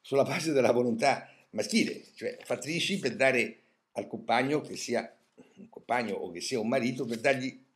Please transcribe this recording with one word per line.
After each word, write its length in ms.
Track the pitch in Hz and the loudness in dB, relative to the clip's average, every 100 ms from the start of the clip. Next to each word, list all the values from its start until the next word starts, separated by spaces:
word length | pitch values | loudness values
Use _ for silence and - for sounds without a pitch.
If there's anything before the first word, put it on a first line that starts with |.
sulla 220 | - 139 | 0 2
base 300 | 123 139 156 | 2 0 0
della 200 | 143 117 | 4 4
volontà 580 | 120 123 113 139 123 - - _ | 4 2 2 2 0 -4 -20 _
maschile, 520 | 107 107 226 120 - - | -6 0 2 2 -2 -12
cioè 240 | - 110 - | -10 -8 -8
fattrici 560 | - 123 139 170 - 190 | -6 -6 -2 -2 0 0
per 160 | 139 | -2
dare 440 | 110 131 127 110 - _ _ _ | 2 4 4 0 -4 _ _ _
al 140 | - 107 | -8 -8
compagno, 560 | 113 - 117 131 147 | -10 0 0 2 0
che 140 | - - | -4 -10
sia 380 | - 117 - - _ _ - - | -2 -2 -2 -14 _ _ -20 -20
un 120 | - | -20
compagno 480 | - - 120 113 95 | -20 -2 -2 0 -4
o 140 | 87 | -6
che 100 | 85 | -8
sia 180 | - 127 | -4 -2
un 100 | 110 | 2
marito, 360 | 135 120 127 | 2 0 -2
per 140 | 127 113 | -4 0
dargli 440 | 143 131 131 - _ | 0 0 -2 -8 _